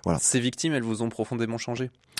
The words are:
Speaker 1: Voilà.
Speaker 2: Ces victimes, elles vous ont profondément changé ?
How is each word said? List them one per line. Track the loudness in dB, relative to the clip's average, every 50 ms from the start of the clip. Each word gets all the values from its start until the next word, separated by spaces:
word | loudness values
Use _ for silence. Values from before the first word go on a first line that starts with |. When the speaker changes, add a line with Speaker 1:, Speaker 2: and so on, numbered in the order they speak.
| 0
Speaker 1:
Voilà. | 2 2 4
Speaker 2:
Ces | 4 2 2 2
victimes, | 2 0 0 0 0 0 0
elles | 0 0
vous | 0 0 0 -2
ont | -2
profondément | -2 -2 -2 -2 0 -2 -2 -2 -2 -4
changé ? | -4 -4 -4 -4 -4 -6 -8 _ _ _ -2 4